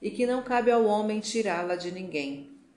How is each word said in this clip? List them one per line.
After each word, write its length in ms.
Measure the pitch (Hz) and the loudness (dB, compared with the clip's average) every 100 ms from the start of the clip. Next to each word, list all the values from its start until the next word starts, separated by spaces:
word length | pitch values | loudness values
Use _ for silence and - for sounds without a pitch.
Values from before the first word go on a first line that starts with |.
e 120 | 208 | -8
que 140 | 202 247 | -2 0
não 180 | 254 | 0
cabe 260 | 247 247 240 | 0 2 4
ao 140 | 240 | 6
homem 340 | 220 208 214 214 | 4 4 0 -2
tirá-la 560 | - 233 208 170 175 | -2 -2 0 -2 -2
de 160 | 180 175 | -2 -4
ninguém, 680 | 185 185 151 139 - - - - | -8 -4 -4 -4 -8 -12 -20 -20